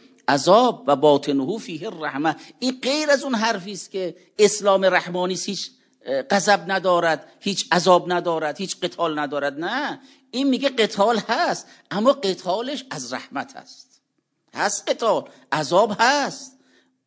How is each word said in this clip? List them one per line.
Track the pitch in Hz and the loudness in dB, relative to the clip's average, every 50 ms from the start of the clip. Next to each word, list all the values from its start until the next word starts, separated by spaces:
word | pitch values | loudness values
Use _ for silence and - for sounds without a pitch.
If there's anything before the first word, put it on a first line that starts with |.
| _ _ _ _ _ - | _ _ _ _ _ -2
العذاب | 135 143 135 170 185 220 254 247 196 - - - | -2 2 4 6 6 6 6 4 2 -2 0 0
و | 143 | 2
باطنهُ | 135 143 151 143 139 143 151 143 139 131 131 196 226 | 4 6 6 6 4 2 0 -2 -2 -2 -2 -4 -6
فیه | - - 175 156 156 220 | -8 -10 -12 -10 -10 -12
الرحمه. | 190 170 156 147 135 135 151 160 151 - - - - _ | -10 -10 -8 -8 -6 -4 -2 -2 -4 -4 -8 -20 -12 _
این | 247 254 262 254 | -4 -4 -4 -4
غیر | - 233 277 302 311 294 | -4 -2 -2 0 2 2
از | 285 269 - | 2 0 0
اون | 277 254 | -2 -2
حرفی | 214 220 233 226 196 170 202 | -2 -2 -2 -2 -4 -6 -10
است | 208 175 - - | -12 -12 -12 -10
که | - 190 185 175 160 - _ _ _ - | -8 -6 -6 -6 -8 -10 _ _ _ 4
اسلام | 208 196 202 - 190 208 190 196 190 | 4 4 4 2 2 4 4 4 4
رحمانی | 185 180 175 170 175 175 180 180 185 190 | 4 2 2 0 -2 -4 -4 -4 -4 -4
است، | 170 - - | -4 -6 -6
هیچ، | 202 165 - - - _ _ _ _ _ - | -8 -8 -10 -12 -14 _ _ _ _ _ -8
اه، | - 131 135 | -6 -4 -4
غضب | 123 - 196 202 190 208 202 190 165 175 | -2 0 0 0 4 4 2 2 2 -2
ندارد، | 190 190 170 185 180 170 170 165 160 143 - - _ _ | -4 -2 2 2 2 4 4 2 0 0 -4 -10 _ _
هیچ | - 196 202 - - - | -6 -4 -4 -4 -2 0
عذاب | 160 180 175 190 180 175 - 180 | 0 2 6 6 6 6 4 2
ندارد، | 180 175 170 175 165 160 156 151 143 - | -2 -2 0 -2 -2 -2 -2 -4 -4 -6
هیچ | 196 180 - - | -6 -8 -6 -6
قتال | - 170 175 - 170 165 156 151 | -6 -6 -4 -2 -2 -2 -2 -2
ندارد. | 147 143 139 143 139 143 139 143 | -4 -4 -4 -4 -4 -4 -4 -4
نه، | 165 185 226 262 294 240 156 135 - - _ _ _ _ | -6 -4 -4 -4 -4 -6 -8 -10 -14 -20 _ _ _ _
این | - 240 277 277 | -6 -2 0 0
میگه | 262 233 262 277 | 0 0 0 -2
قتال | 262 240 220 202 - - 202 226 240 208 185 - | 0 0 0 0 2 2 2 2 2 0 0 -2
هست، | 226 277 349 302 196 - - - - - _ _ | -2 -2 0 -2 -2 -4 -8 -14 -20 -20 _ _
اما | - 185 214 262 | -4 0 2 2
قتالش | 277 269 - 196 180 175 - - 175 214 240 254 294 240 - - | 2 2 0 -4 -4 -4 -4 -4 -4 -4 -4 -6 -8 -10 -10 -10
از | - 127 127 117 123 | -10 -10 -8 -8 -10
رحمت | 120 - - - 139 123 - - - | -10 -10 -10 -10 -10 -10 -10 -12 -20
هست. | - - - - - _ _ _ _ _ _ _ _ _ _ _ _ _ - | -20 -20 -20 -20 -20 _ _ _ _ _ _ _ _ _ _ _ _ _ -6
هست | 120 165 208 202 - - - | -2 -2 -2 -2 -2 -4 -4
قتال، | 269 - 247 226 190 143 123 - - - _ _ | -4 -2 0 0 0 0 -2 -6 -12 -20 _ _
عذاب | - 151 156 127 170 180 214 226 208 - | -4 -4 -2 2 2 2 2 2 2 2
هست، | 226 247 285 294 277 208 156 - - - - _ _ _ _ _ _ _ _ _ _ | 2 2 2 2 0 -4 -6 -10 -16 -20 -20 _ _ _ _ _ _ _ _ _ _